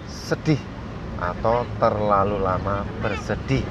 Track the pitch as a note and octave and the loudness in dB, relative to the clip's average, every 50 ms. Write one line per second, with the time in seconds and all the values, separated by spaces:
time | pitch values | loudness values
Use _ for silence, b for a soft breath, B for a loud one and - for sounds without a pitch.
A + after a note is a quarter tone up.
0 | - - - - - - E3 - - D#3 D#3 A#2 - - - - - - - - | -12 -12 -12 -10 -4 -4 -4 0 2 2 2 2 0 -8 -10 -10 -10 -10 -10 -8
1 | - - - - F2 F2+ F2+ - - A2 A#2 A#2+ A#2+ A2 G#2+ G#2+ B2+ A2+ G#2+ G#2+ | -8 -8 -6 -4 -4 -4 -2 0 2 2 2 2 0 -2 0 2 2 2 4 2
2 | G#2+ G#2 G2+ G2 G2 G2+ G#2 G2 F#2+ F#2 F#2 F#2 F#2 G2 G2+ G2+ G#2 G#2 G#2+ A2 | 2 4 6 6 4 4 2 2 2 2 2 2 0 0 0 -2 -2 -4 -4 -4
3 | A2+ A2 G2 E2+ - - G#2 G2 - - C3+ B2+ - - | -2 -2 -2 -2 -2 -2 -4 -4 0 0 0 0 0 -2